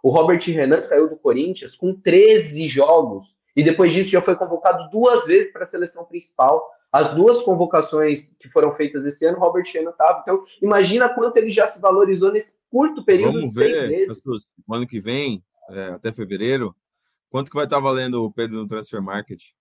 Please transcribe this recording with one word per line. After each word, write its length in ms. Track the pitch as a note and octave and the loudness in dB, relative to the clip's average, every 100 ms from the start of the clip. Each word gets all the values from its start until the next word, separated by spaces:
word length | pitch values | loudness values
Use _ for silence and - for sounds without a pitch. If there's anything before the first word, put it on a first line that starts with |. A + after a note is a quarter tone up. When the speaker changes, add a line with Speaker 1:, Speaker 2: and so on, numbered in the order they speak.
Speaker 1:
O 60 | C3 | 4
Robert 320 | D#3+ D#3+ E3+ | 4 2 0
Renan 340 | - D#3+ C3+ C3 | 0 -2 2 2
saiu 300 | B2 D3 D#3 | 2 2 2
do 80 | D#3 | 0
Corinthians 580 | C3+ B2 E3 F#3 B2+ | -2 0 -2 -8 -14
com 180 | - F#3 | -6 -6
treze 720 | F#3+ F#3 F3+ G#3+ G#3+ D#3 D3 D#3+ | -4 2 6 6 6 2 -8 -4
jogos. 680 | C3+ D3+ E3+ B2+ G2 - _ _ | 0 4 4 2 -8 -16 _ _
E 80 | - | 0
depois 280 | D3+ E3 F3 | 2 4 2
disso 180 | E3 F#3+ | 2 0
já 120 | F3+ | 0
foi 140 | F3+ | 0
convocado 540 | F3 F3+ E3+ - - - | -2 -2 0 0 0 -4
duas 360 | G#3+ B3 A#3 | 0 2 2
vezes 260 | D#3 F#3 - | 4 2 2
pra 140 | D#3 | -10
seleção 400 | F3+ F3 F3 E3+ | -10 -8 -8 -10
principal. 640 | E3+ E3+ - - C3 D#3+ - _ _ | -16 -16 -12 0 2 2 -2 _ _
As 220 | C#3 C#3+ | 0 0
duas 280 | D3+ G#3+ A#3+ | 4 4 4
convocações 920 | G#3 F3 E3+ E3 D#3 D#3 D3+ C#3+ - _ | 0 -2 0 0 0 -2 0 -2 -8 _
que 100 | C3 | -2
foram 260 | D#3 D3 | 0 0
feitas 300 | D3 D3 C#3+ | 0 -6 -4
esse 200 | C#3+ - | -8 -2
ano, 120 | D#3+ F3+ | -2 0
o 20 | |
Robert 260 | F3 F3 F3+ | 0 -2 -6
Renan 200 | E3 E3 | -8 -8
tava. 300 | - D#3+ F3 | 0 0 0
Então, 200 | - F#3+ - _ | -2 -4 -4 _
imagina 480 | G3+ G3+ F3+ A3+ A#3+ | 0 2 2 2 0
quanto 280 | A#3+ A#3 A#3 | 0 0 2
ele 120 | A3 | 0
já 160 | G3+ | 0
se 160 | - - | -2 0
valorizou 500 | F#3+ F#3+ G3 F#3 F#3+ | 2 4 2 2 0
nesse 260 | G#3+ - _ _ | 0 -6 _ _
curto 340 | A#3+ D#4 D4+ | -2 -2 -2
período 280 | - F#3 G#3 | 2 2 2
Speaker 2:
Vamos 180 | - C#3 | -2 -6
Speaker 1:
de 60 | A2 | 0
seis 200 | C#3+ D#3+ | 0 0
Speaker 2:
ver, 120 | B2+ | -2
Speaker 1:
meses. 280 | E3 F#3+ A2 | -2 -4 -6
Speaker 2:
Jesus, 300 | C3+ A2+ - _ - | -10 -10 -12 _ -10
no 80 | |
ano 120 | A2+ B2+ | -8 -8
que 120 | A2+ | -8
vem, 440 | G#2 C3 C#3+ G2+ _ _ - | -6 -6 -6 -8 _ _ -16
é, 200 | G2 F#2+ | -14 -12
até 220 | F2+ A2+ | -10 -10
fevereiro, 640 | G#2+ G2 G2 A2+ C3+ G#2+ _ _ _ _ _ _ | -10 -10 -6 -4 -4 -6 _ _ _ _ _ _
quanto 200 | C3 C#3 | -10 -8
que 60 | |
vai 120 | D3 C#3 | -6 -4
tá 120 | C#3+ | -2
valendo 440 | C3+ C3 B2+ A#2+ | -2 -4 -4 -4
o 80 | A2+ | -6
Pedro 260 | A2 A2+ A2 | -6 -8 -8
no 100 | G#2 | -10
Transfer 340 | A2 G#2+ A2 | -12 -10 -10
Market? 400 | G2 G2+ - F#2 - _ | -8 -10 -10 -20 -20 _